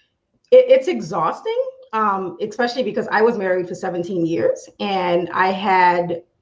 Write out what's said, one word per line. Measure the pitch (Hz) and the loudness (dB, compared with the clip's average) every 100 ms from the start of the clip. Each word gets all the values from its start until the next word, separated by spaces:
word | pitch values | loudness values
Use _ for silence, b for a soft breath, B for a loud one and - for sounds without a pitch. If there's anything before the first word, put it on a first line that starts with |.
| b _ _ _ - | b _ _ _ 4
it, | 508 - | 6 8
it's | 523 - | 4 2
exhausting, | 240 165 185 160 - 440 480 539 - - | -4 -4 -2 -2 -4 -6 -4 -6 -8 -8
um, | 220 214 196 185 - | -2 0 -2 -4 -8
especially | 214 - 240 269 | -8 -4 -4 -2
because | 202 220 180 | -4 -4 -2
I | 196 | 2
was | 226 220 | 2 2
married | 190 180 175 | 0 -2 -4
for | |
seventeen | 170 185 175 175 180 | -6 -6 -6 -4 -2
years, | 165 170 - - - - | -2 0 0 -2 -8 -8
and | 208 190 180 175 170 | -4 -2 0 0 0
I | - 190 | 0 0
had | 196 202 185 180 175 175 170 - _ | 0 0 4 4 2 -2 -6 -10 _